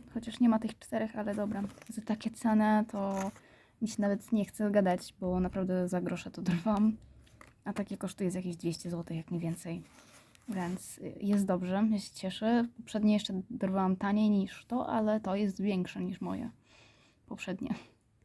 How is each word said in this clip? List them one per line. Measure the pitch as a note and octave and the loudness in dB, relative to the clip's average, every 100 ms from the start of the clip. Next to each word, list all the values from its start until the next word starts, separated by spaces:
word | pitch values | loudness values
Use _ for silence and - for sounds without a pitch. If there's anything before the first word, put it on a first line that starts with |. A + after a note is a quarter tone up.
| - | -2
Chociaż | A#3+ A3+ - | -8 -6 4
nie | A#3+ | 4
ma | A3 | 6
tych | A3 - | 2 -6
czterech, | - A3+ A3 A3 | -6 -2 -2 -4
ale | G#3 | -4
dobra. | G#3 G3+ G3 G3+ - - | -2 -2 -2 -6 -8 -14
Za | A3 | -8
takie | - G#3+ A3 | -4 -2 -4
ceny | - A#3 G#3+ G#3+ G#3+ G#3+ | -2 4 6 6 4 2
to | G#3 G3 G3 G3 - - - _ _ | -2 -2 -2 -4 -6 -16 -20 _ _
mi | A3 | -4
się | - | 0
nawet | G3+ G#3 - | 2 0 0
nie | G#3+ | 0
chce | G3 - G#3+ | 0 -2 2
gadać, | G#3 F#3+ F3+ - - | 4 4 2 -2 -6
bo | F#3 F3+ | -2 0
naprawdę | F3+ F#3+ F#3 F#3 F3+ | 0 0 0 0 0
za | F3+ | 0
grosze | F3+ F3+ - | -2 -4 -6
to | - | -4
dorwałam. | F3 E3+ A3 G#3 G#3+ A3 - - - - - - - | 0 0 2 4 4 2 -6 -20 -20 -20 -20 -12 -8
A | |
takie | G#3 G3 G3 | -6 -6 -6
kosztuje | F#3+ - F#3 | -8 -2 -2
z | |
jakieś | F#3 F3+ E3 | -2 -4 -4
dwieście | E3+ E3 F3 | -4 -4 -4
złotych, | E3+ E3 D#3+ | -6 -4 -6
jak | D#3+ | -4
nie | E3+ | -4
więcej. | E3 E3+ E3 E3+ - - - - - - - | -2 -4 -6 -8 -10 -20 -20 -20 -20 -16 -8
Więc, | F#3+ F3 F3+ - - | -4 -4 -6 -10 -12
y, | F#3 - | -12 -4
jest | G3+ G3+ | 0 2
dobrze, | G3 F#3 F3+ F#3+ A3 | 2 0 0 2 2
ja | G#3+ | 0
się | - | -4
cieszę. | - F#3+ F#3 A3 A#3+ A#3 - | -8 -8 -2 2 2 2 -4
Poprzednie | - G#3+ G#3+ | -6 2 4
jeszcze | G#3+ - F#3+ F#3 | 4 2 -4 -6
dorwałam | - F#3+ F#3+ F#3+ F#3+ | -4 0 2 2 2
taniej | G3+ G#3 G#3+ | 2 4 6
niż | G3+ G3 - | 4 2 -4
to, | - A#3+ - | -4 -4 0
ale | A3+ G#3+ A3 | 0 2 2
to | G#3 G3 | 0 0
jest | G#3 F#3+ | 0 0
większe | G3+ F#3+ F3+ G3 | 0 0 0 -4
niż | F3+ F#3 | -4 -4
moje | F3+ - A#3+ - _ - - _ _ _ - | -6 -6 -6 -12 _ -20 -20 _ _ _ -14
poprzednie. | G#3 - G3 - - - _ _ _ | -10 -8 -6 -4 -6 -10 _ _ _